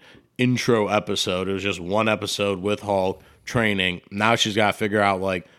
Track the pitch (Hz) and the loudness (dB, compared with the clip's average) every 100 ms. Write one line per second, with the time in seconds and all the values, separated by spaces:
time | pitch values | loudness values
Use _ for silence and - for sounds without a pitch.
0 | - - _ - 127 120 - 113 101 104 | -14 -20 _ -2 0 2 2 2 2 0
1 | - 98 - 90 95 98 98 90 85 104 | 0 -2 -2 -2 -2 -4 -4 -6 -2 0
2 | 110 104 104 - 101 95 101 101 104 98 | 0 0 -2 -2 -2 -2 -2 -4 -2 0
3 | 92 92 - _ - 123 110 98 92 87 | 0 -4 -10 _ -6 0 2 2 0 -2
4 | - 101 110 117 113 104 104 - 107 104 | -8 0 2 4 2 2 2 2 0 2
5 | 101 95 95 92 - | 2 2 -2 -4 -6